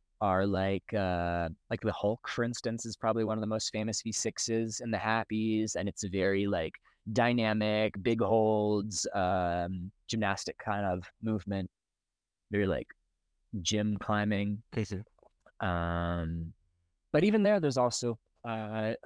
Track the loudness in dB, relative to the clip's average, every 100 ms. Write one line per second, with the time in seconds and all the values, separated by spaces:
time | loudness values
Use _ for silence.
0 | _ -2 2 4 4 2 2 0 -2 -2
1 | 0 0 0 -2 -4 -6 -8 -2 -2 0
2 | 0 -2 -4 -2 -2 -2 -6 -6 -6 -2
3 | 0 2 0 0 -2 -2 -4 -4 -4 -4
4 | -4 -4 -4 -4 -2 0 -2 -4 -4 -2
5 | 0 0 0 0 0 0 0 -2 -4 -4
6 | -4 2 2 4 2 0 -2 -8 _ _
7 | -4 2 4 4 2 2 2 2 0 0
8 | 0 2 4 4 4 4 2 2 0 -4
9 | -4 0 2 2 2 0 -2 -4 -8 -12
10 | -6 -2 0 -2 -6 -8 -4 -2 0 -2
11 | -4 -8 -2 -2 -2 -4 -4 _ _ _
12 | _ _ _ _ -4 2 2 0 -4 -18
13 | _ _ _ _ _ -6 -2 0 0 -2
14 | -2 0 2 0 0 -4 -6 -4 -4 -6
15 | -10 _ -20 _ _ -6 -2 0 0 0
16 | 0 -2 -2 -4 -6 -12 _ _ _ _
17 | _ 2 4 4 4 4 2 2 2 0
18 | -4 -4 _ _ -8 -6 -4 -2 -2 -4